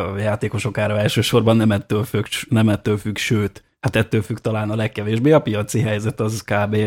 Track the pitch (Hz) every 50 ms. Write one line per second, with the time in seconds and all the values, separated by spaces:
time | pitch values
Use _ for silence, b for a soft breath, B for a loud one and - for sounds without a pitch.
0 | 90 90 98 98 107 107 104 - 113 104 - 104 - 110 98 110 107 107 104 104
1 | 104 - - 120 107 - 127 120 110 113 113 113 110 110 104 98 - - 107 104
2 | 104 - - 104 104 - - - - - 123 110 110 110 104 95 - 107 104 98
3 | - 107 98 - - - 113 104 104 98 - - _ _ _ _ - 101 - 110
4 | 110 - - 113 110 - 117 - - 113 110 110 110 107 107 113 110 110 - 107
5 | 104 107 110 113 123 151 156 147 - 113 107 104 101 - - 113 104 110 107 104
6 | 107 110 - - 113 107 110 107 - - 107 104 104 104 107 107 107